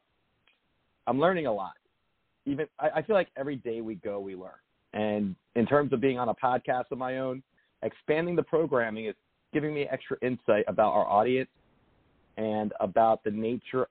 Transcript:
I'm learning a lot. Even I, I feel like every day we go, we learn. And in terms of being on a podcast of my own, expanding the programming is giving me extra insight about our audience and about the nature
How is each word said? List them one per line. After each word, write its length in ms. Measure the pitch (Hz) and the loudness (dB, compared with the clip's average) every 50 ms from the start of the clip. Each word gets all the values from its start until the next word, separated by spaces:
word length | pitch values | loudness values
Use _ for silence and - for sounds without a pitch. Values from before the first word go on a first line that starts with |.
| _ _ _ _ _ _ _ _ _ _ _ _ _ _ _ _ _ _ _ _ _ | _ _ _ _ _ _ _ _ _ _ _ _ _ _ _ _ _ _ _ _ _
I'm 140 | 120 120 135 | -2 0 2
learning 260 | 151 180 190 175 151 | 2 2 2 2 0
a 80 | 127 107 | -2 -2
lot. 200 | 101 95 87 - _ _ _ _ _ _ _ _ _ _ _ _ _ _ 139 | -2 -4 -8 -12 _ _ _ _ _ _ _ _ _ _ _ _ _ _ -6
Even 180 | 143 135 156 - _ - | -4 -4 -4 -6 _ -4
I, 100 | 139 156 | -2 -2
I 120 | 143 156 151 | -2 -2 0
feel 120 | - 214 | 2 2
like 140 | 190 175 - - 131 | 2 2 0 -4 -8
every 200 | 135 143 147 127 | -6 -6 -6 -6
day 240 | 95 117 113 117 | -6 -6 -6 -6
we 140 | 113 110 110 | -6 -8 -8
go, 240 | 90 - 107 101 101 | -8 -8 -6 -6 -6
we 160 | 98 98 95 | -8 -8 -10
learn. 140 | 90 92 92 - - _ _ _ _ _ _ - | -12 -14 -16 -18 -20 _ _ _ _ _ _ -4
And 420 | 104 107 107 104 104 104 98 90 - _ _ - | -2 0 0 0 0 0 -2 -4 -8 _ _ -2
in 120 | 120 113 - | 0 2 4
terms 260 | 139 147 147 135 135 | 4 2 4 2 0
of 80 | 120 | 0
being 160 | 110 135 127 123 | 2 0 0 0
on 120 | 123 113 | -2 -2
a 40 | 104 | -2
podcast 520 | - - 127 127 123 - - 131 127 120 - | -2 0 0 0 0 -2 -2 -4 -4 -4 -6
of 80 | 135 123 | -8 -8
my 220 | 131 127 131 131 | -6 -6 -6 -4
own, 240 | 131 131 127 135 - _ _ _ _ _ _ _ - | -4 -6 -6 -8 -10 _ _ _ _ _ _ _ -8
expanding 520 | 110 - - _ - 151 156 165 175 175 | -8 -8 -6 _ -2 0 0 0 0 0
the 60 | 160 | 0
programming 640 | 135 - - 156 165 156 143 123 117 113 107 110 113 | 0 2 2 2 2 2 2 2 2 0 -2 -4 -6
is 100 | 107 95 - _ _ _ _ _ _ - | -8 -8 -10 _ _ _ _ _ _ -2
giving 220 | 151 143 151 151 | -2 -2 -2 -2
me 120 | 147 143 - | -4 -4 -4
extra 260 | - 127 - - 135 - - | -4 -6 -6 -6 -6 -4 -2
insight 420 | 127 127 113 _ - 107 104 107 - | -2 -2 0 _ 2 4 4 2 2
about 260 | 98 101 107 104 - | 2 2 4 4 4
our 140 | 107 92 - | 2 2 4
audience 420 | 98 101 110 123 127 131 131 - _ _ _ _ _ _ _ _ _ _ _ _ _ _ _ _ _ - | 4 4 4 4 2 0 -2 -4 _ _ _ _ _ _ _ _ _ _ _ _ _ _ _ _ _ -4
and 360 | 110 110 107 107 107 107 - - | -4 -2 0 -2 -2 -2 -2 -2
about 420 | 107 101 87 113 113 113 110 107 - | -4 0 4 4 6 6 4 2 0
the 80 | 107 | -2
nature 560 | 104 107 110 113 123 117 - - - 131 123 - | -4 -2 -2 -2 -4 -4 -6 -4 -4 -2 -2 0